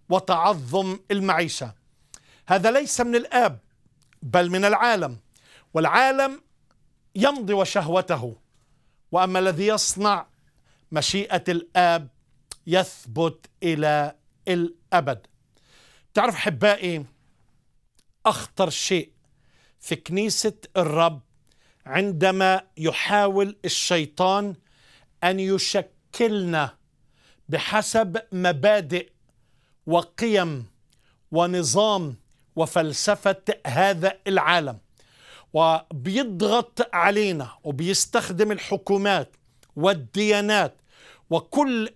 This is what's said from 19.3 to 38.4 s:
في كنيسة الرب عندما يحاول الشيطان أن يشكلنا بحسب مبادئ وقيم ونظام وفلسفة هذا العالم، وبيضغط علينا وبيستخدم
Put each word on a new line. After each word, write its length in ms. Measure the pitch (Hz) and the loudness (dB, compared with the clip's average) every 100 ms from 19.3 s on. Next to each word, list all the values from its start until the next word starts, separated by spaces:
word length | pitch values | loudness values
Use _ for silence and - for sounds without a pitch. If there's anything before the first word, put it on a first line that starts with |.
| _ _ _ _ _ | _ _ _ _ _
في 160 | - | -8
كنيسة 580 | 165 - 185 214 - 214 214 - 190 | -8 -4 -4 -2 -2 -4 -6 -4 -2
الرب 440 | 156 151 170 147 - _ _ _ _ _ | 0 2 0 -2 -14 _ _ _ _ _
عندما 760 | 131 151 202 160 190 190 190 190 - 156 | -6 -2 -2 2 2 4 4 2 -2 -6
يحاول 800 | 156 - - 208 202 196 202 - | -4 -2 0 2 4 2 -2 -4
الشيطان 920 | 175 - - 175 143 - 185 202 202 180 _ _ _ _ _ _ | -6 -4 0 -2 -2 0 0 0 -2 -10 _ _ _ _ _ _
أن 160 | 175 190 | -2 0
يشكلنا 1400 | 190 190 - 196 - _ _ - 233 208 175 160 131 - _ _ _ _ _ _ - | -2 -2 0 -2 -4 _ _ -2 0 0 -2 -2 -4 -8 _ _ _ _ _ _ -8
بحسب 680 | 151 - 214 - 226 202 165 - | -6 -2 -2 0 0 0 -4 -8
مبادئ 800 | 185 180 147 208 208 147 180 - _ _ _ _ _ _ _ 156 | -2 -2 2 2 2 0 -6 -8 _ _ _ _ _ _ _ 0
وقيم 800 | 170 170 - 233 202 170 139 110 _ _ _ _ _ _ | 0 0 -4 0 0 0 -6 -12 _ _ _ _ _ _
ونظام 840 | 160 175 180 143 165 214 196 151 117 _ _ _ | -2 0 0 0 2 2 0 -4 -10 _ _ _
وفلسفة 840 | 160 156 175 156 - - 202 202 190 - - - | -4 0 0 -2 -2 -2 0 0 -2 -4 -6 -4
هذا 500 | 135 196 175 190 - 202 | 2 2 2 -2 -4 -2
العالم، 500 | 190 151 175 143 107 _ _ _ _ - - _ | 0 2 2 0 -8 _ _ _ _ -20 -20 _
وبيضغط 1400 | 156 160 160 - 143 139 220 247 175 208 240 233 - 233 | 2 2 2 -2 -10 -4 -2 -2 -2 0 0 0 -4 -2
علينا 560 | 175 180 202 202 160 123 - | 2 2 2 -2 -4 -8 -10
وبيستخدم 880 | 151 135 175 190 - 233 - 180 | -8 -4 -2 -2 0 -2 -2 0